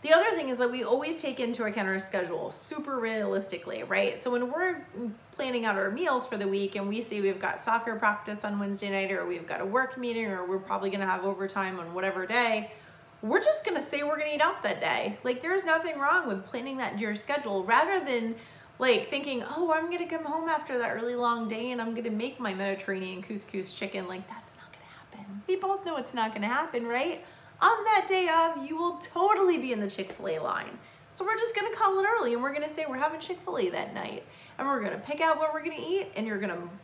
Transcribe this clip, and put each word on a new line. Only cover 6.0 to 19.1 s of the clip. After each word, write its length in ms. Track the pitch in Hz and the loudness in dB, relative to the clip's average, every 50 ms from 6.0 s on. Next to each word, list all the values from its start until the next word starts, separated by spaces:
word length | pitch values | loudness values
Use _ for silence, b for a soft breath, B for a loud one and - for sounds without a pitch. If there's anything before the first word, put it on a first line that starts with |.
| 359 330 277 247 247 | 2 2 2 2 0
for 100 | - - 208 | -2 -4 -2
the 100 | 202 196 | 0 0
week 280 | 196 196 202 196 - | 2 2 0 0 -2
and 120 | 202 196 202 | -2 -2 -2
we 140 | 208 220 233 | -2 -4 -4
say 180 | - 214 208 | -4 -4 0
we've 200 | 202 196 196 196 | 0 0 0 0
got 220 | - 180 - - - | -2 -4 -4 -2 0
soccer 340 | - 220 233 226 240 220 | 0 2 2 2 -2 -4
practice 480 | 214 - 214 208 208 - - 208 208 - | 2 2 2 2 2 -2 -8 -8 -6 -4
on 140 | 208 202 202 | -4 -2 -2
Wednesday 320 | 202 202 202 196 - 202 | -2 -2 -2 -4 -2 -2
night 220 | 196 196 196 196 196 | 0 0 0 0 0
or 140 | 180 175 | -2 0
we've 200 | 175 175 170 165 | -2 -4 -4 -4
got 140 | 165 - - | -6 -6 -4
a 60 | - | -2
work 320 | 196 202 254 262 254 254 254 | 2 2 2 2 2 -2 -4
meeting 280 | 247 240 233 226 226 | -4 -2 0 0 0
or 200 | 214 196 185 180 | -2 -2 -2 -2
we're 120 | 180 190 190 | -2 -2 -2
probably 300 | 190 - 196 196 196 196 | -2 -2 -2 0 0 0
gonna 160 | 190 196 196 | 0 0 0
have 200 | 185 185 185 180 | 0 0 2 2
overtime 540 | 196 196 185 196 196 - 202 190 190 185 180 | -2 -2 0 -4 -4 -2 -2 -2 -2 -2 -6
on 120 | 170 170 170 | -8 -6 -4
whatever 340 | 180 185 196 190 185 185 | -2 0 0 0 -2 -2
day, 440 | 180 220 240 240 233 220 214 208 B B B B B B B B B - - - | 0 2 2 4 4 2 0 -2 B B B B B B B B B -18 -8 -2
we're 200 | 214 262 - 427 | 4 4 4 6
just 220 | 587 622 622 - | 6 2 4 2
gonna 180 | 427 359 294 - | -2 -2 -2 -2
say 200 | - - 285 294 | -2 -2 -2 0
we're 160 | 294 302 302 | 0 0 0
gonna 120 | 302 302 302 | 0 -2 2
eat 80 | 294 | 4
out 220 | 302 330 381 - - | 4 4 2 0 -2
that 180 | 208 196 - | -2 -2 0
day. 380 | - 160 135 110 - 196 208 - - | 0 0 2 2 0 -2 -4 -4 -2
Like, 200 | 247 254 247 - | -2 -2 0 0
there's 220 | 311 370 392 370 | 0 2 2 4
nothing 340 | 330 320 330 330 339 311 277 | 4 4 4 4 0 -2 0
wrong 280 | 277 285 320 359 330 | 2 4 4 4 4
with 200 | 262 202 190 196 | 2 -2 -4 -4
planning 320 | - - 254 247 269 269 262 | -6 -6 -6 -6 -4 -4 -4
that 140 | 254 208 - | -4 -4 -2
into 100 | 202 220 | -2 -2
your 140 | 220 208 | -2 -2
schedule 460 | 208 - - 190 - - 226 202 196 185 | -4 -2 -2 -2 -2 0 0 -2 -2 2
rather 380 | 185 233 254 311 339 392 381 311 | 4 6 6 6 6 4 0 0
than, 340 | 277 254 240 226 226 226 226 B B B B B B B - | 0 0 0 0 -2 -4 -6 B B B B B B B 0
like, 320 | 254 262 240 202 - - | 4 4 4 4 4 0